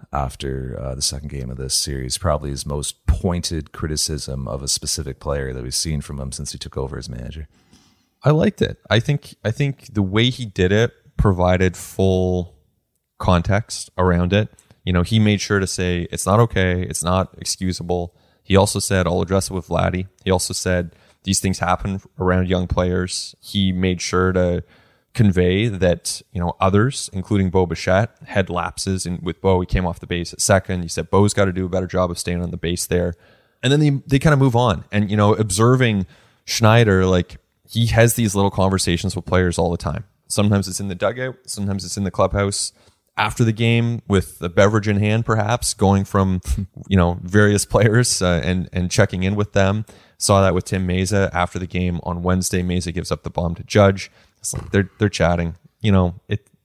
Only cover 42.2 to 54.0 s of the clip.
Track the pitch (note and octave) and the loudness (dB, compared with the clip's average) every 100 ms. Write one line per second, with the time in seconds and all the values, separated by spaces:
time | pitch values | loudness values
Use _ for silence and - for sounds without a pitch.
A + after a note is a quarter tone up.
42.2 | F#2+ G2+ G2+ - - - _ _ _ - | 0 2 0 -2 -8 -10 _ _ _ -2
43.2 | G#2+ - A#2 G#2+ A#2 A#2 A#2 A#2 - G2 | -2 2 0 2 2 2 0 -4 0 0
44.2 | E2+ - E2+ F2 G2+ G#2+ G2+ G2+ G#2 A2 | 0 -6 -4 2 4 4 0 0 2 0
45.2 | A2+ A2 G#2 B2 - - G2 G2 G2 G2+ | 0 0 0 -2 -4 0 2 2 2 0
46.2 | F#2+ F#2 - - G2 - - G2 F2 F2 | 0 0 -2 -4 -4 -12 0 2 2 0
47.2 | F2+ G2+ G#2 G2+ - A2 A2 A2 B2 - | 0 4 4 2 2 2 4 2 0 0
48.2 | F#2 F2 C2+ F#2 E2+ F#2 F2+ - G2 F#2 | 0 0 0 -2 -2 -4 -2 0 0 0
49.2 | F#2 G#2 G#2 G#2 F#2+ G#2 A2 - _ _ | -2 -2 -2 2 2 0 -4 -14 _ _
50.2 | - G2 G2 F2+ - F#2+ F#2 F2+ F#2 G2+ | 2 4 4 2 -2 -4 -2 0 0 0
51.2 | G2 F2+ F2 F2+ F2+ F2+ F2+ F2 - F2 | 0 0 -4 -4 -6 -4 -2 -4 -6 -4
52.2 | F2 F#2 F2+ F#2 F2+ F2+ F2 F2 E2 D#2+ | 0 0 0 -2 -2 -2 -4 -6 -6 -6
53.2 | - - F2 E2+ - G#2+ G2 G2 | -6 -4 -4 -4 0 6 6 4